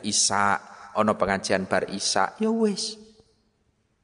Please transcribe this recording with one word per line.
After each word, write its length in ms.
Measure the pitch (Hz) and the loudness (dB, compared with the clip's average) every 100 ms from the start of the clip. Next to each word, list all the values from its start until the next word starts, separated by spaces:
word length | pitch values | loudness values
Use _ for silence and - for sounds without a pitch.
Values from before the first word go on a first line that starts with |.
| 104 | -2
isya, 560 | 101 - 101 101 92 - - - | 0 2 2 2 2 -4 -18 -8
ana 240 | - 107 101 | 0 0 2
pengajian 480 | 92 98 - 98 95 | 0 0 0 -2 2
bar 240 | 92 - | 0 0
isya. 480 | 98 - 101 95 - | -4 -2 0 0 0
Ya 160 | 220 | -2
wis. 420 | 226 214 190 - - - - - _ _ _ _ _ _ _ | 2 0 0 -6 -10 -18 -20 -20 _ _ _ _ _ _ _